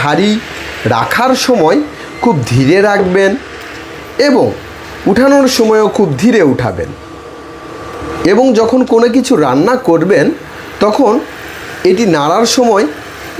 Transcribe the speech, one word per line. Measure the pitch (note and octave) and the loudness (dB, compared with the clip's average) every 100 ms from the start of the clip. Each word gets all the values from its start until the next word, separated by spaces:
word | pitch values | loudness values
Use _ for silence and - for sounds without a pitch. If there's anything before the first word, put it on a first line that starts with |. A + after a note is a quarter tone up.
হাঁড়ি | C#3 D#3 G#3 G#3+ - - - - A2+ | 0 0 2 0 -4 -12 -12 -6 -2
রাখার | A#2 - - B3+ C4 - | 0 0 0 0 0 2
সময় | A#3 D#3+ C4 D4 - - - | 2 4 2 -2 -10 -16 -4
খুব | A#3+ D#3+ A2+ | 0 0 0
ধীরে | A#2+ C3+ F#3+ G#3 | 0 4 4 2
রাখবেন | G3+ F#3 F#3 G3 B3+ - - - - - - - - C#4+ | 2 0 2 2 0 -8 -16 -16 -16 -16 -16 -16 -2 2
এবং | B3 B2 - - - - - - | 2 0 -2 -12 -16 -16 -6 0
উঠানোর | G3+ C4+ C#4 C4 - | 2 4 4 4 2
সময়ও | A3 A3 G#3 A3 | 2 4 2 2
খুব | F#3 B2+ | 0 2
ধীরে | A3 A3+ D3+ | 2 4 2
উঠাবেন। | A#2+ A#2 F#2 - - - - - - - - - - - - - - D#3+ | 2 -2 -4 -8 -10 -16 -18 -18 -18 -18 -18 -16 -16 -14 -12 -10 -4 0
এবং | G#3 C4+ A3 | 4 4 4
যখন | A3+ B3+ B3 | 2 2 2
কোনো | A3+ A#3+ B3 | 2 4 2
কিছু | - F#3+ C#3+ | 2 2 2
রান্না | C3+ - B3+ - | 2 2 2 2
করবেন | E3 F3+ C#3 F#3+ - - - - - | 2 4 2 2 -2 -8 -16 -16 -2
তখন | G#3 - G#3 B3 - - - - - - F3+ | 0 2 2 2 -4 -14 -16 -16 -14 -2 0
এটি | F#3 A3 D#3 | 2 2 2
নাড়ার | C#3+ F#3+ A3+ - | 2 2 2 2
সময় | A#3+ G3+ D4 - - - - | 2 2 0 -4 -16 -16 -12